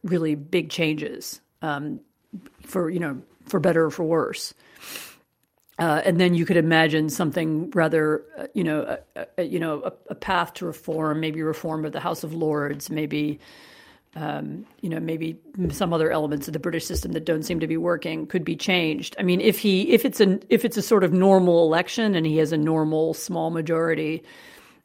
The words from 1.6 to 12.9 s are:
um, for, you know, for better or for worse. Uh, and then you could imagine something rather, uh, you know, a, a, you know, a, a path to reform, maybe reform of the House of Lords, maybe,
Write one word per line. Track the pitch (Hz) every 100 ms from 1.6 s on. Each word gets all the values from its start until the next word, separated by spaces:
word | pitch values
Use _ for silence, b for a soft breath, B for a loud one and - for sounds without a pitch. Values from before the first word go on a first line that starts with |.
um, | 160 143 151 - - _ _ 190 - _
for, | - 185 160
you | 175
know, | 160 131 - _ -
for | 185
better | 175 165 156
or |
for | - 160
worse. | 160 117 - - - B B B B B B B _ _ _ _ -
Uh, | 165 151
and | - 170
then | 180
you | 170 165
could | 175
imagine | 160 160 160 156 156
something | - 160 175 160 156 180
rather, | 185 156 160 151 151 - -
uh, | -
you | 208
know, | 165 151 - - - -
a, | - -
a, |
you | 165 170
know, | 165 147
a, | - - -
a | -
path | - 180 170
to | - 175
reform, | 156 - 160 156 151
maybe | 160 160
reform | 156 156 165 160 156
of |
the | -
House | 175 165
of | 156
Lords, | 165 156 151 143 143
maybe, | -